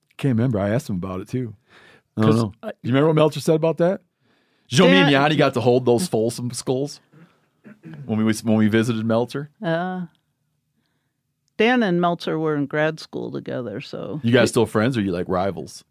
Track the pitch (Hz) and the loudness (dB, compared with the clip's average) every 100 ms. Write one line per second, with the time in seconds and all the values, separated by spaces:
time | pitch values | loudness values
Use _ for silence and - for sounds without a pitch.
0 | _ - 139 113 131 104 101 120 - 92 | _ -4 -2 0 0 0 -2 -2 -4 -8
1 | 95 95 - 127 117 101 _ - - _ | -6 -10 -8 -8 -8 -12 _ -20 -20 _
2 | _ - 110 113 107 - 220 - 113 135 | _ 0 2 2 0 -6 -14 -10 -2 2
3 | 156 156 156 143 170 160 165 160 170 196 | 2 4 2 0 0 0 0 0 -2 -2
4 | _ _ _ _ _ _ - 127 185 185 | _ _ _ _ _ _ -2 4 6 6
5 | 180 135 151 147 139 120 123 123 123 120 | 4 4 2 2 2 2 2 2 4 2
6 | - 113 113 123 123 123 - 131 143 - | 0 -2 -2 -4 -8 -8 -4 -4 -6 -10
7 | _ _ _ _ _ _ - - 160 156 | _ _ _ _ _ _ -20 -20 -20 -14
8 | 123 110 110 107 113 110 107 113 120 113 | -6 0 0 0 0 2 4 2 0 -2
9 | 113 113 123 143 147 - 185 165 180 185 | -2 -2 -2 -8 -12 -10 -6 -4 -4 -8
10 | 170 _ _ _ _ _ _ _ _ _ | -10 _ _ _ _ _ _ _ _ _
11 | _ _ _ _ _ - 226 247 202 175 | _ _ _ _ _ -2 2 2 2 0
12 | 175 170 - 160 160 147 139 151 156 160 | 0 -2 -4 -4 -2 -2 -2 -2 -2 -4
13 | - - 120 135 127 127 117 101 - - | -10 -10 -10 -10 -8 -8 -8 -10 -12 -12
14 | - 98 117 123 113 123 107 110 117 120 | -10 -6 2 4 4 2 2 2 0 0
15 | 98 87 90 92 98 82 69 - _ | -2 -2 -2 -2 -2 -6 -12 -16 _